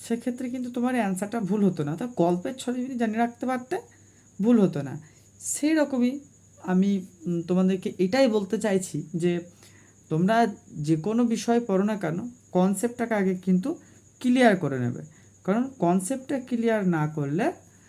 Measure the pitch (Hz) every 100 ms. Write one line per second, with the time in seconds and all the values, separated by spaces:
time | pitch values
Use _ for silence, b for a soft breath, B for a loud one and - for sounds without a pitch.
0 | - 233 254 247 254 254 247 247 240 254
1 | 196 185 202 240 180 208 202 185 143 170
2 | 240 - 170 180 262 262 - 254 247 247
3 | 226 220 233 233 247 254 247 381 - b
4 | b b b - 208 233 180 151 131 143
5 | b b b - - - 294 320 285 262
6 | 247 285 - _ _ - - 185 202 196
7 | 180 - 160 170 170 180 185 190 196 -
8 | 185 254 269 214 196 220 220 190 185 147
9 | - 175 175 175 170 b b b b b
10 | _ 156 185 226 226 202 - 156 151 156
11 | 202 226 240 226 - 233 233 190 202 214
12 | 160 170 240 - _ - 180 202 240 240
13 | 233 214 190 185 190 185 269 349 B B
14 | B _ 254 254 247 180 143 131 123 -
15 | 151 b b b - 214 269 - 170 185
16 | 185 269 - 277 - 240 233 220 185 165
17 | 151 156 143 160 285 - b b